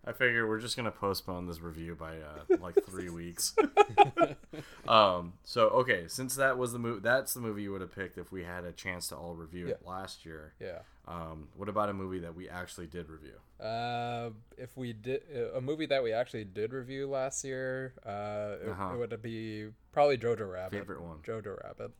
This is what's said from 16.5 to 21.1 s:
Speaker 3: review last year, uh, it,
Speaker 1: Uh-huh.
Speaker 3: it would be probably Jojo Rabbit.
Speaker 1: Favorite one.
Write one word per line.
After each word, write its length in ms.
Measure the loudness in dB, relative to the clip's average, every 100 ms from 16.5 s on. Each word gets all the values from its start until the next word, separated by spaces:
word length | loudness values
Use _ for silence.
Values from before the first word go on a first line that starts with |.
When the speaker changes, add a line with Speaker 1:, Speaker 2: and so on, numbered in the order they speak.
| -4 -4
Speaker 3:
review 340 | -4 -8 -6 -4
last 360 | -2 -2 -4
year, 500 | -4 -4 -4 -4 -6 -10 -8
uh, 520 | -6 -4 -4 -4 -4
it, 60 | -6
Speaker 1:
Uh-huh. 240 | -4 -4
Speaker 3:
it 40 | -2
would 220 | -4 -6
be 460 | -6 -6 -6 -6 -10 -14 _
probably 260 | 6 6 6
Jojo 320 | 2 0 -2
Rabbit. 260 | -4 -6 -6
Speaker 1:
Favorite 240 | -6 -8
one. 160 | -10